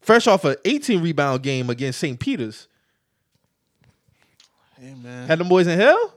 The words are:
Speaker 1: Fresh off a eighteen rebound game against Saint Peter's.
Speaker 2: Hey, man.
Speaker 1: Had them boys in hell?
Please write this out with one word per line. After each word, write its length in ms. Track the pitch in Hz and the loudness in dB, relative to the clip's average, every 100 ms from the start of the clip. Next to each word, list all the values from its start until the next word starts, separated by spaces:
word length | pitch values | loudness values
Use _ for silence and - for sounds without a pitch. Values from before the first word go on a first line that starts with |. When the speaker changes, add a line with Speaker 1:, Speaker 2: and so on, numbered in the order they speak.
Speaker 1:
Fresh 260 | - 233 226 | 4 2 4
off 180 | 190 | 2
a 120 | 156 135 190 | 2 -2 -4
eighteen 320 | 285 285 196 | -4 -2 -2
rebound 400 | 165 147 143 131 | 0 -2 -2 -2
game 280 | 135 131 123 | -4 -4 -4
against 280 | 120 135 127 | -4 -6 -6
Saint 180 | 165 120 | -6 -6
Peter's. 480 | - 240 113 - _ _ _ _ _ _ _ _ _ _ _ _ _ _ _ _ _ _ _ _ _ _ | -6 -6 -6 -10 _ _ _ _ _ _ _ _ _ _ _ _ _ _ _ _ _ _ _ _ _ _
Speaker 2:
Hey, 160 | 131 | -20
man. 320 | 135 120 123 123 | -20 -16 -14 -4
Speaker 1:
Had 100 | 160 | -2
them 100 | 175 | 2
boys 180 | 185 175 | 2 4
in 120 | 170 | 4
hell? 360 | 233 381 440 | 4 4 0